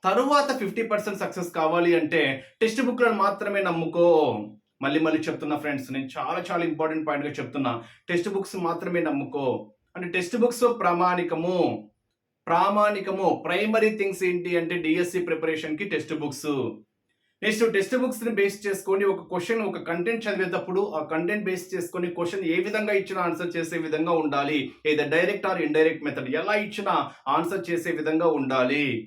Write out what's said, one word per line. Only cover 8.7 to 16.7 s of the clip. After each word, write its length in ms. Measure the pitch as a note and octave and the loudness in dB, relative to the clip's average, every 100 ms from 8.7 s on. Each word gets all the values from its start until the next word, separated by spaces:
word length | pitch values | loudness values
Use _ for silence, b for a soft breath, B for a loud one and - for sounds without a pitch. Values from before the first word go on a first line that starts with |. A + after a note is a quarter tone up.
| E3 F3+ F3 | -2 -2 0
నమ్ముకో. 440 | D#3 C#3 C3 C#3+ C3 G#2+ - _ _ | 0 -2 -4 -2 -2 -2 -6 _ _
అంటే 180 | F3+ F3 | -10 -4
టెక్స్ట్ 280 | F#3 F3 A#3+ | -4 -2 2
బుక్స్ 280 | A#3 - B3 A#3 | 2 4 2 4
ప్రామాణికము, 840 | F3 F3 F3+ F3+ E3+ D#3+ F3 F3+ C#3+ A2 - _ _ _ _ _ - | 2 4 2 2 0 -2 0 2 0 0 -10 _ _ _ _ _ 0
ప్రామాణికము. 840 | E3+ F#3+ G#3 G#3 G3+ F#3 F#3+ F3+ D3+ | 4 4 4 2 2 -4 0 2 2
ప్రైమరీ 500 | E3 F3 G#3+ A3 G#3+ | 0 0 2 4 4
థింగ్స్ 280 | G#3+ G3 F3+ | 2 -2 0
ఏంటి 280 | F#3 F3 F3 F3 | 0 0 0 0
అంటే 200 | E3 F3 | 0 -2
డీఎస్సీ 440 | D#3 E3+ F3 F#3 | 2 2 2 0
ప్రిపరేషన్‌కి 640 | E3+ D#3+ D#3+ D#3 D#3+ D#3 G3+ | -2 0 0 -2 -4 -4 -2
టెక్స్ట్ 280 | D#3 D#3 D#3 | -4 -2 -4
బుక్స్. 340 | D3 C3+ D#3 C#3 A2+ | -4 -6 -4 -2 -2